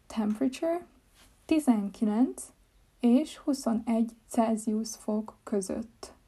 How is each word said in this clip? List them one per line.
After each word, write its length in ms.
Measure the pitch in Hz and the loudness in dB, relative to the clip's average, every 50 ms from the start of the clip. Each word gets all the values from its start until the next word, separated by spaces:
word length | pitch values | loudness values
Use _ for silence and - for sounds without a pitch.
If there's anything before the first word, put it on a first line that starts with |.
| _ | _
temperature, 800 | - - 226 214 214 214 - 262 254 262 - 330 330 339 349 349 - _ _ _ _ _ - - _ _ _ _ | -8 -4 -2 0 0 0 0 0 -2 -2 -2 -2 -2 -2 -2 -6 -10 _ _ _ _ _ -20 -20 _ _ _ _
tizenkilenc 1080 | - 320 302 294 - 226 208 202 202 - - 220 208 208 226 269 381 - - - - - _ _ _ _ _ _ _ _ _ | 0 0 2 4 4 2 2 0 -4 -4 -2 -2 0 2 2 2 2 0 -6 -14 -18 -20 _ _ _ _ _ _ _ _ _
és 360 | 247 233 240 285 311 - - | 4 4 4 4 4 0 -6
huszonegy 760 | - - 302 262 - - 233 220 220 - 240 226 226 226 233 - - _ _ | -6 -4 -4 -4 -2 -2 -2 -2 -2 0 0 0 0 0 0 -4 -10 _ _
Celsius 680 | - 240 226 226 226 220 - 220 214 220 220 - - | 0 0 2 2 0 -2 -2 -2 -2 -2 -2 -6 -10
fok 400 | - - - 214 220 220 - - _ | -8 -6 -4 -4 -4 -4 -6 -14 _
között 720 | _ - 214 202 196 - - 226 233 - - _ - - - _ _ | _ -4 -4 -2 -2 -2 -6 -6 -6 -10 -14 _ -20 -20 -20 _ _